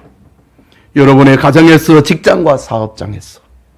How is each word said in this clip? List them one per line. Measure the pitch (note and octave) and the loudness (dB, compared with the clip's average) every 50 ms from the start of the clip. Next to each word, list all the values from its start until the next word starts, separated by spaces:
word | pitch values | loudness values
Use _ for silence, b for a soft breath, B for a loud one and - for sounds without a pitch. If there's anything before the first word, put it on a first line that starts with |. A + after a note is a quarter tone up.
| _ _ _ _ _ _ _ _ _ _ b b b b b b b b b | _ _ _ _ _ _ _ _ _ _ b b b b b b b b b
여러분의 | D3 C#3 C3+ C#3 C3+ C#3 C#3 C3+ | 0 0 2 2 4 4 2 2
가정에서, | C3+ - D3 C3 D#3+ D#3+ E3 D#3+ D3+ D#3 - E3 D3+ C#3 | 0 0 0 2 2 2 4 2 2 2 2 0 2 2
직장과 | - E3+ D#3 - G#3 - F#3+ F3 D#3 C#3 | 0 -4 -4 -2 -4 -2 -2 -2 -2 -4
사업장에서, | B2+ - - A#2+ A2+ A2 G#2+ - - G2 G2 G#2 F#2+ - - - _ _ _ _ _ _ _ _ | -4 -6 -8 -8 -8 -8 -10 -12 -14 -16 -14 -16 -16 -18 -20 -20 _ _ _ _ _ _ _ _